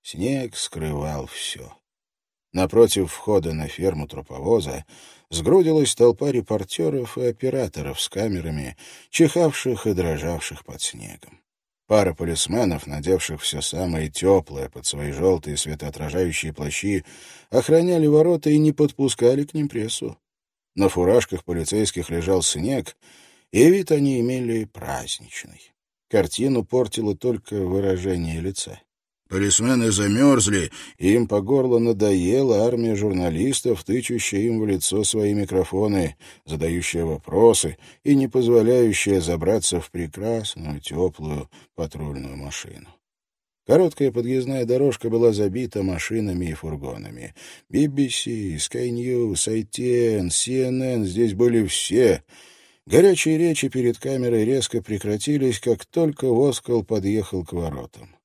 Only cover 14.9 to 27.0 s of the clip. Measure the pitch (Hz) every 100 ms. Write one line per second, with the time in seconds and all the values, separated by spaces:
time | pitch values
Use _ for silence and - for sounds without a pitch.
14.9 | 73 73 69 92 87 76 71 76 76 76
15.9 | 73 76 82 90 78 80 76 73 - 101
16.9 | 98 - - - - _ 120 - 160 180
17.9 | 170 151 151 160 165 151 151 156 147 147
18.9 | - 135 - 120 135 143 156 143 120 110
19.9 | - 117 - _ _ _ _ _ - 98
20.9 | 90 90 120 - 90 - 87 78 104 104
21.9 | - 85 85 85 92 - 76 98 135 -
22.9 | - _ - - _ _ 104 151 196 185
23.9 | 156 143 131 120 127 120 113 104 - -
24.9 | - - - - - - - - _ _
25.9 | _ _ 107 90 - 135 123 101 127 117
26.9 | -